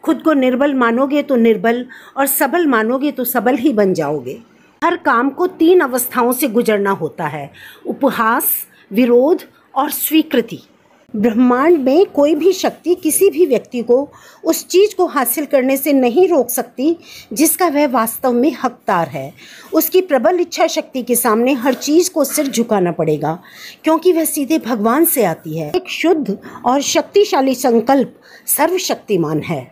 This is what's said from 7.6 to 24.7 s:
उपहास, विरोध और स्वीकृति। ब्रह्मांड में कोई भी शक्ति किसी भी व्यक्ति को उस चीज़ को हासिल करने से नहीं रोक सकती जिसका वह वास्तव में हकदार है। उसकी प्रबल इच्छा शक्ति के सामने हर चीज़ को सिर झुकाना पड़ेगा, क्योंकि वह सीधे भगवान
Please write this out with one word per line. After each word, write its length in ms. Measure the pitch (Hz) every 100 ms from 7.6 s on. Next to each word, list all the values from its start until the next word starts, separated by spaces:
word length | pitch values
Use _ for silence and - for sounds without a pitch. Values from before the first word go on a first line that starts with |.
| - - -
उपहास, 640 | - 262 - 226 247 - - - _ _
विरोध 500 | 202 247 240 277 359 - _ _
और 160 | - 294
स्वीकृति। 680 | - - 320 311 262 - 127 _ _ _ _ _
ब्रह्मांड 640 | 220 226 220 247 247 302 349
में 280 | 254 294 403
कोई 280 | - 285
भी 180 | 311 339
शक्ति 420 | - 302 - 311
किसी 340 | 359 320 285 392
भी 140 | 285 349
व्यक्ति 340 | 226 - 247
को 260 | 220 247 277 - - _
उस 220 | 415 320 -
चीज़ 280 | 359 415 -
को 100 | 349
हासिल 400 | 285 240 330 285
करने 300 | 277 254 269
से 160 | 311
नहीं 340 | 277 247 233 359
रोक 220 | 330 240
सकती 460 | - - - 285 339 - - -
जिसका 360 | 208 320 - 359
वह 180 | 285 294
वास्तव 440 | 247 226 - 262
में 180 | 240 285 254
हकदार 440 | 254 - - 185 165
है। 240 | 156 135 - - - -
उसकी 280 | - 320 370
प्रबल 400 | 370 269 262 359
इच्छा 260 | 349 - 320
शक्ति 360 | 320 - 262
के 140 | 233 233
सामने 360 | 247 220 247
हर 200 | 277 254
चीज़ 360 | 254 - 311 349
को 140 | 320
सिर 240 | 277 294 277
झुकाना 440 | 233 233 208 175
पड़ेगा, 460 | 165 156 151 151 170 - - - -
क्योंकि 280 | 311 320 359
वह 120 | 330
सीधे 340 | 311 - 269 320
भगवान 460 | 220